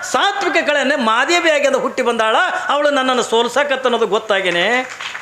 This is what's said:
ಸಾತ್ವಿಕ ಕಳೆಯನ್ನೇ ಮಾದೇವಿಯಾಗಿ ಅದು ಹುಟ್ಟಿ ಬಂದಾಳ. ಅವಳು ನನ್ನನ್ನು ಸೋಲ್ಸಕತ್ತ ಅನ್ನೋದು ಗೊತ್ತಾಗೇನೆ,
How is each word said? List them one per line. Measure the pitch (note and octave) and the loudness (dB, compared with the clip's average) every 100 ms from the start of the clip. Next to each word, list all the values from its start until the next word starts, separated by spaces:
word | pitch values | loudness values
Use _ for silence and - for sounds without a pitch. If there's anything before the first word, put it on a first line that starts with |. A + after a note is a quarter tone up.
| - | -4
ಸಾತ್ವಿಕ | B3 F#4+ G4 F4+ E4+ D4+ | 0 0 0 -2 0 0
ಕಳೆಯನ್ನೇ | D4 C4 D4 | 0 0 0
ಮಾದೇವಿಯಾಗಿ | A3 A3+ C#4 F4 E4 D4 C#4 | 2 2 2 2 2 2 2
ಅದು | B3+ | 0
ಹುಟ್ಟಿ | B3 - | -2 -2
ಬಂದಾಳ. | A#3+ A#3 A3 B3+ F4+ F4+ - | -2 0 2 2 0 -2 -2
ಅವಳು | C#4 D4 | 0 2
ನನ್ನನ್ನು | C#4 C4 B3+ | 2 0 0
ಸೋಲ್ಸಕತ್ತ | - A3+ A#3 B3+ C#4+ C4 | 0 0 0 0 0 0
ಅನ್ನೋದು | C4 A#3 A3 | 0 0 0
ಗೊತ್ತಾಗೇನೆ, | G#3+ - G3 F#3 F3 F#3+ B3 B3+ - - - | 0 0 0 0 0 0 0 -4 -10 -12 -12